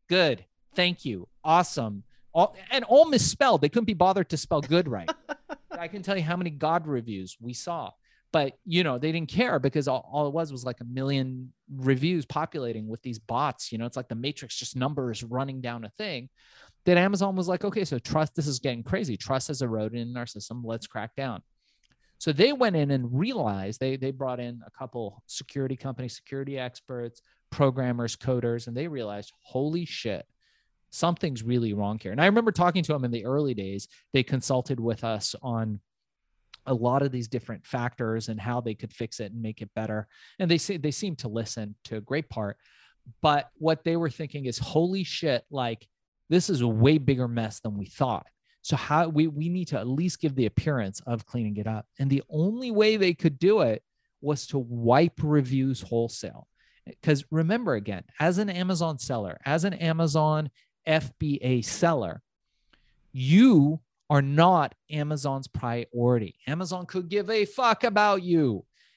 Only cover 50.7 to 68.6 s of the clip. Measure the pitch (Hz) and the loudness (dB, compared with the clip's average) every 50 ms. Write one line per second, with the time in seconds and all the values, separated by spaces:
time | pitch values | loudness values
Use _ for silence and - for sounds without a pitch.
50.7 | 143 123 104 95 - - - - 117 110 - - - 120 113 104 104 107 104 113 | -2 -2 -2 -4 -6 -8 -6 -6 -6 -6 -6 -6 -4 -4 -2 -2 -4 -4 -4 -4
51.7 | 110 107 - - _ - 135 135 139 139 - - 156 151 165 202 220 247 262 240 | -6 -6 -8 -12 _ -4 0 0 0 0 0 -2 -2 0 0 0 0 -2 -4 0
52.7 | 220 208 214 214 220 214 190 185 170 - - 160 139 - 165 190 220 208 151 117 | 2 4 4 4 4 4 4 2 2 2 2 0 2 4 4 4 6 6 4 2
53.7 | 107 - - _ _ _ _ _ _ _ 135 147 147 131 - - - 139 123 117 | 0 -2 -6 _ _ _ _ _ _ _ -4 -2 -2 -2 -4 -4 -4 -4 -4 -4
54.7 | 120 120 117 117 123 147 170 175 - - 160 151 151 147 131 123 135 131 131 135 | -4 2 4 6 8 8 6 4 2 -2 0 2 4 4 4 2 0 0 2 0
55.7 | 131 - - - 120 117 117 117 - - - 90 - - - _ _ _ _ _ | -2 -4 -6 -4 -2 -2 -2 -2 -6 -8 -10 -12 -12 -14 -20 _ _ _ _ _
56.7 | _ _ _ - - _ - 160 151 135 - - 156 160 160 165 220 240 240 180 | _ _ _ -20 -20 _ 0 2 2 2 0 -2 -2 0 0 2 0 0 0 -2
57.7 | 127 107 101 104 98 87 - - _ - 151 175 180 190 214 202 175 175 180 185 | -2 -2 -2 -6 -8 -8 -10 -14 _ 0 0 0 2 0 -2 -2 -2 -2 -2 -2
58.7 | 185 160 170 160 151 123 - - 131 113 101 87 - - - 135 151 165 165 202 | 0 0 0 -2 -2 -6 -6 -4 -4 -4 -4 -6 -8 -8 -2 0 0 2 0 0
59.7 | - - 165 165 160 165 165 151 143 160 151 156 156 151 156 135 - _ _ _ | -2 0 0 0 2 2 0 2 2 4 4 4 2 0 -2 -4 -8 _ _ _
60.7 | _ _ _ 160 156 160 147 123 - _ 156 147 143 - - 127 127 120 110 - | _ _ _ 0 2 2 0 -2 -6 _ -2 -2 -2 0 2 2 2 2 0 -2
61.7 | - - 175 170 160 131 101 85 - - - _ _ _ _ _ _ _ _ _ | 0 2 2 2 2 0 -2 -4 -6 -10 -14 _ _ _ _ _ _ _ _ _
62.7 | _ _ _ _ _ _ _ _ - 131 127 135 165 202 247 269 214 151 139 147 | _ _ _ _ _ _ _ _ -8 -4 2 6 8 10 10 10 10 8 8 6
63.7 | 160 156 - _ _ _ _ - 151 143 139 139 143 156 170 185 185 165 143 - | 4 0 -6 _ _ _ _ 2 4 4 4 4 4 6 6 6 6 4 2 0
64.7 | - _ _ - 151 151 147 151 151 139 135 143 135 135 135 - - - - 120 | -4 _ _ -8 -6 -4 -2 -2 -4 -2 -2 -2 -4 -4 -6 -8 -8 -6 -4 -4
65.7 | 117 120 113 - - 120 120 123 123 117 107 87 - _ _ 127 151 170 185 151 | -4 -4 -6 -6 -2 2 4 4 4 2 0 -4 -10 _ _ -6 -6 -4 -4 -6
66.7 | 185 180 175 - - 185 175 165 202 208 190 196 226 214 202 202 - - 233 233 | -6 -8 -8 -6 -6 -6 -6 -2 -2 -2 -2 0 0 0 0 0 0 0 2 2
67.7 | 220 - - 233 196 214 208 208 196 190 175 180 170 165 147 123 104 92 | 4 4 2 2 4 4 6 6 4 2 2 2 4 4 4 4 2 -2